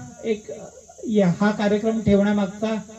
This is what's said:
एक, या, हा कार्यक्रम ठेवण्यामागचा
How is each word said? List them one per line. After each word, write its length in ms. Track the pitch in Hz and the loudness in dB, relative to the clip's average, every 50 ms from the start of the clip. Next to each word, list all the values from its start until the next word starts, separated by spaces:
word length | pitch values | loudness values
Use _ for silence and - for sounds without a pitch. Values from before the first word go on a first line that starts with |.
| - - - - - | -14 -16 -16 -10 -4
एक, 180 | 226 214 - - - - - 190 - - - - - - - - 254 | -4 -4 -4 -6 -12 -14 -14 -14 -18 -20 -20 -20 -20 -18 -12 -6 0
या, 220 | 214 208 190 175 156 - | 2 4 4 4 2 2
हा 100 | 202 208 | 2 0
कार्यक्रम 500 | 208 - 208 202 214 208 220 226 226 226 | 2 0 0 0 0 2 0 0 -2 0
ठेवण्यामागचा 720 | 202 202 202 196 202 208 208 208 196 180 202 214 214 220 220 208 180 - - | 2 4 4 4 4 4 2 0 0 -2 -4 -6 -4 -4 -4 -4 -6 -12 -18